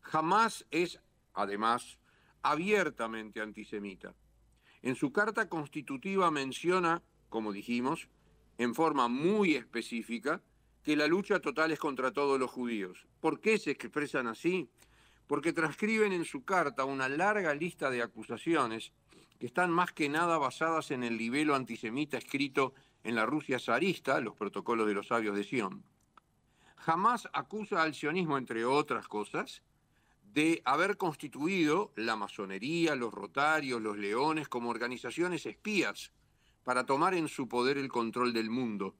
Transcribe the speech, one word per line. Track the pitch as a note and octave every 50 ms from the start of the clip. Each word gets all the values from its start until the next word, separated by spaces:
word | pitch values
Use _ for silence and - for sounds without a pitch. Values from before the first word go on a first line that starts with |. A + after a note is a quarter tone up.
| _ -
Hamas | - D#3+ D#3 D#3+ F#3+ G#3 A3+ A3+ - - - _
es, | - D#3+ F3+ E3+ - - _ _ _ _ _ _ _
además, | - G2+ G2 G2+ G2+ A2 A2+ A#2 A#2+ - - - _ _ _ _ _ _ _ _ _ - C3
abiertamente | D3 D3+ F3 G3 G#3+ G#3 F#3 D3+ C3 - A#2 A2+ A2+ A2 A2 G#2+ G2+ A2
antisemita. | G#2+ G#2+ G2+ G#2+ G#2 - - G#2+ G2+ G2+ F#2+ F2 - F#2 F#2 _ _ _ _ _ _ _ _ _ _ _ _ _ -
En | A#2+ C3
su | - - C#3
carta | - G3+ G#3 A3 G#3+ A3+ A3 E3+
constitutiva | F3+ E3 D3 C#3 - D#3 C#3+ - C#3 C3 - F#3+ G3 F#3+ F#3 E3+
menciona, | D#3 C#3+ C3+ C3+ B2+ - - E3 F3+ F#3 F3+ E3 E3 E3 - _ _ _ _ _
como | - A2+ A2 G#2+
dijimos, | G2+ G2+ G#2 - A#2+ A#2+ A#2+ C3+ D#3 D#3+ - _ _ _ _ _ _ _ _ _ _ _
en | A#2+ A#2+ A#2
forma | - E3 D#3+ D3+ C#3+ B2 A#2+
muy | A#2+ C3 D3+ F3 G#3 G#3+ G3+ F3+ D3+
específica, | C3 A#2 - - A#2 A2+ - - A#2 G#2+ - A#2 A#2 G2+ C3+ D#3+ - _ _ _ _ _ _ _ _ _
que | - D3+
la | D3 D3+ D3+
lucha | E3 G3 G3 - G#3 F3+
total | - D3+ C3+ D3+ D#3 D#3+
es | D#3 C#3
contra | - D#3 C3+ B2 B2+ C3
todos | A2+ - C#3+ C#3+ C3+ C3+
los | C3 A#2+
judíos. | - B2+ B2 A#2+ A#2 G#2+ F#2+ F2+ F2+ - - _ _ _
¿Por | - D#3+ D#3 -
qué | - G#3 A3 G#3
se | - D#3
expresan | C3+ - - A#2 - D3+ D3 C3+ - D3 B2+ A#2
así? | A2 - - E3 F#3 F#3 D3+ - _ _ - _ _ _ _ _ _ _ _
Porque | _ C#3+ C#3+ C#3 E3 D#3
transcriben | E3+ D#3+ D3+ C#3+ - - G#3+ A3+ A3 G#3+ G#3 F#3+
en | F3 D#3+
su | - - C#3+ B2+
carta | - G3 F3+ D#3+ C#3+ A#2 - C3+
una | C3+ C#3 C3+ C3 C3
larga | C#3 D3+ F3+ G3+ G#3+ G#3+ F#3+ D#3+ D3
lista | C#3+ E3 - - - D#3+ C3+
de | B2+ A#2+ A#2+
acusaciones | A2+ _ - G#2+ - A#2 A2 - E3 E3+ D#3 C3 A#2 A2 A2+ - - _ _ _ _ - - - _ _ _
que | - B2
están | _ - F3+ F3+
más | E3 E3+ F3+ F3
que | - - D#3+ C#3+
nada | C#3+ D#3 E3+ F3 E3 D#3+
basadas | C#3+ B2+ - - D#3+ E3 E3 D#3+ D3 -
en | D3 B2+ B2
el | A#2+ A#2 A2+
libelo | A2+ A2+ A#2+ C#3+ D#3 D3+ D3+
antisemita | C3+ C3 - A#2+ A2 - A2+ A2 C#3 D3+ D3 - A#2+
escrito | - - - C#3 C#3+ C#3 B2+ D3 C3+ B2+ - - _ _ _ _ _
en | G#2+ A#2+
la | A#2 A2
Rusia | A2 C#3 D3+ C#3 - C3+ A#2+
zarista, | - - A#2+ B2 E3 G3 E3 - _ - C3+ D#3+
Los | C3 G#2+ -
Protocolos | _ G#2 G2+ - G2+ F2+ - A#2 A2+ A2
de | G#2+ G2+
los | G2 G2 -
Sabios | A#2+ A#2 A2 G#2+ G2+
de | G2+ G2+
Sion. | - - B2+ G#2+ F#2 F#2+ G2+ - _ _ _ _ _ _ - _ _ _ _ _ _ _ _ _ _ _ - -
Hamas | - D#3+ E3 F#3+ A3+ B3 A3 - - -
acusa | C#3+ C3+ - - G#3+ G#3+ - G#3 F3
al | D#3+ D#3+ C#3+
sionismo, | - - D3 D#3 F#3+ F3+ D#3 D#3 C3+
entre | B2 - A#2+ A2+ A2+
otras | B2 C3+ D3 D3+ - B2+ A2 - -
cosas, | - G#2 G#2 - - D#3 - - - - _ _ _ _ _ _ _ _ _ _ _ _ _
de | - - D3 D#3 D#3+ E3 D#3+ -
haber | B2 C3+ D3+ F3 G3 G3+ G3
constituido | - E3+ D3 - - C#3+ - C3 C#3+ E3+ G3 F#3+ D#3+ D3+ D3 F3+ G#3 G#3 _
la | - A2 A#2 A2+ G#2+
masonería, | G2+ G2 - - G#2 F#2+ G2 F#2+ G#2 C3+ E3 E3+ E3 D#3+ D3
los | C3 A#2+ A2+ G#2
rotarios, | G2+ G2 G2+ _ C#3 C#3+ D3+ D#3 D#3 C#3+ C3 B2 A#2
los | A2 G#2+ G#2 G#2
leones, | G#2 G2+ G#2 A#2+ C#3 D#3 D#3 D#3 D3 -
como | - B2 A#2+ A#2+
organizaciones | A#2 A2+ A#2+ B2 B2+ A#2 - B2 A2+ - E3+ F3+ F3 D#3 -
espías | - G#2 _ _ G#3+ G#3+ F#3+ C#3 G#2 G2 - - - _ _ _ _ _ _ _ _ _ _ _
para | - B2+ B2+ B2+
tomar | B2 C#3 C#3 E3 F#3+ F#3
en | F3 D#3+ D3
su | - - C#3 A2+
poder | A#2 A#2+ A#2+ C3 C#3+ C#3
el | C3+ C3
control | - A#2+ A#2 A2+ G#2 B2 B2 B2 A#2
del | A2+ A2 A2
mundo. | A2+ B2+ B2+ A#2 G#2+ G2 G2 F#2+ - _